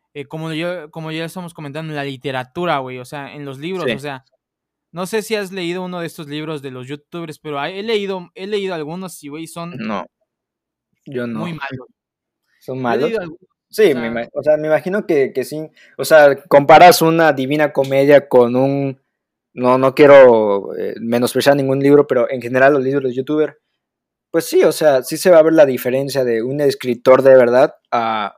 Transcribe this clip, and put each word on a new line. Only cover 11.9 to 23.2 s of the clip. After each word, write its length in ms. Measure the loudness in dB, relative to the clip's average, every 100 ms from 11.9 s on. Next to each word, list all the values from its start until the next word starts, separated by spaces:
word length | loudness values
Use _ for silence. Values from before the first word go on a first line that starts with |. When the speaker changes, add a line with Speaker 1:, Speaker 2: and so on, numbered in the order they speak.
| _ _ _ _ _ _ _
Speaker 2:
¿Son 160 | -14 -8
Speaker 1:
Yo 40 |
he 40 |
Speaker 2:
malos? 200 | -4 -2 -4
Speaker 1:
leído 120 | -6
algunos, 180 | -10 -16 _ _ _
Speaker 2:
Sí, 140 | 0 0
Speaker 1:
o 20 | 0
Speaker 2:
me 60 |
Speaker 1:
sea 100 | -6
Speaker 2:
ima-, 180 | -8 -10
o 100 | -4
sea, 140 | 0 0
me 100 | 0
imagino 400 | -2 -2 -6 -2
que, 240 | -2 -2
que 120 | -4 -8
sí. 240 | -10 -14 _ _ -8
O 60 |
sea, 320 | 2 6 6 4
comparas 580 | 2 4 8 10 10 8
una 300 | 2 2 2
Divina 400 | 0 -4 -2 -2
Comedia 560 | -2 -2 0 4 4 4
con 300 | 2 2 2
un, 420 | -2 -2 -6 -10 _ _ _ _ _
no, 240 | -4 0 2
no 180 | 2 6
quiero, 800 | 8 10 10 6 2 -2 -4 -10
eh, 180 | -10 -8
menospreciar 560 | -4 -2 -2 0 0 0
ningún 240 | 0 0
libro, 260 | 4 4 2
pero 240 | -2 -2
en 120 | -6
general 320 | -4 0 2
los 100 | 0
libros 200 | -2 -4 -4
de 80 |
youtuber, 460 | -6